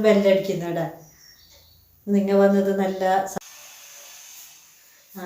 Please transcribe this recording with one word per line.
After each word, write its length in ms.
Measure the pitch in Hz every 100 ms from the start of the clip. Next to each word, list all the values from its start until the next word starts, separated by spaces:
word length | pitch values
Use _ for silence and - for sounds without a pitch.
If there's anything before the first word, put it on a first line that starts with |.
| 214
ബെല്ലടിക്കുന്ന 600 | 202 196 190 - 165 170
ഇവിടെ 220 | 165 156 - - _ - _ - - _ _ _ _ 202
നിങ്ങൾ 280 | 202 196 196
വന്നത് 300 | 196 196 196 196
നല്ല 240 | 190 190 190 190 190
സ-, 160 | - - - - - - - - - - - - - _ _ _ _ _
ആ, 40 | 190